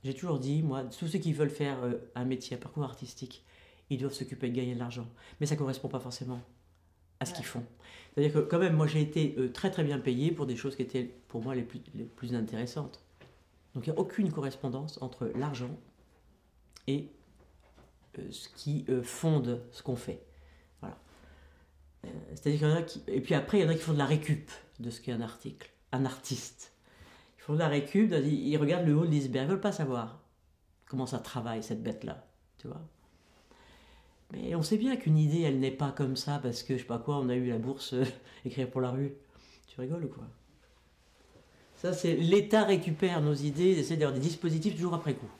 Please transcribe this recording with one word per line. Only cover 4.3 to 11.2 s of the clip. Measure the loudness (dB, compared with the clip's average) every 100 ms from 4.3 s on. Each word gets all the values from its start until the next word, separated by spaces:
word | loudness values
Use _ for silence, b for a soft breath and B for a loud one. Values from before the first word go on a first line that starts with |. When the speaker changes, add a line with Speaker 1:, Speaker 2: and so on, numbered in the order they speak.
| -4 -2
Speaker 1:
de | -2
gagner | -2
de | -4
l'argent. | -6 -8 -10 B B B
Mais | -2
ça | 0
correspond | 0 -2 -4
pas | -6
forcément | -6 -8 -8 -8 -10 -20 _ _ _ _ _ _
à | -6
ce |
Speaker 2:
Ouais. | -6
Speaker 1:
qu'ils | -8
font. | -8 -10 -16 B B B
C'est-à-dire | 2 4
que | 4
quand | 2 4
même, | 4 4
moi | 4
j'ai | 4
été, | 2 2 0 2
euh, | -2
très | 0 -2
très | 0
bien | 0 0
payée | 0 2 2
pour | 0 -2
des | -2
choses | -4 -4
qui |
étaient | -4 -2 -4 -8